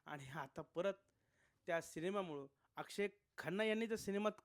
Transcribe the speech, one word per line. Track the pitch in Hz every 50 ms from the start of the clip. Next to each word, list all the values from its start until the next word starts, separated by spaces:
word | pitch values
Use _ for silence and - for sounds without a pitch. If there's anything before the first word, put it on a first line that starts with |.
| -
आणि | 151 147 143 139 131
आता | 139 160 139 135 - -
परत | 151 - - 160 180 196 190 - _ _ _ _ _ _ _ _ _ _ _ _ _
त्या | - 170 165
सिनेमामुळं | - - - 160 156 190 196 202 190 170 151 143 139 139 _ _ _ _ _
अक्षय | - 151 - - - 202 196 - _ _ _ _ -
खन्ना | - 151 175 202 220
यांनी | 220 214 220 226
त्या | 214 226 214
सिनेमात | - 202 196 202 208 214 208 -